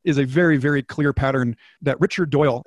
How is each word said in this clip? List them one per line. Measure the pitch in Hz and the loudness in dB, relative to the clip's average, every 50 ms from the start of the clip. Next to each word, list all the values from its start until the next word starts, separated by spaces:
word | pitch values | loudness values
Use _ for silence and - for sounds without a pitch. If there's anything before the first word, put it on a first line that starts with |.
| - | -2
is | 175 147 139 | 0 0 0
a | 135 | 0
very, | 127 131 170 175 165 156 | 0 2 2 2 4 2
very | 135 123 147 143 143 | 2 2 0 0 -2
clear | 131 - - 156 147 143 | -2 -4 -4 -2 -2 0
pattern | 131 - 135 135 135 131 123 120 113 - _ _ _ _ | 0 0 0 0 0 0 0 -2 -4 -6 _ _ _ _
that | - 139 135 - | -4 -4 -2 0
Richard | 170 - - 196 175 147 | -2 -2 0 -2 -4 -2
Doyle, | 147 147 151 139 117 123 - | 0 0 2 0 0 -2 -4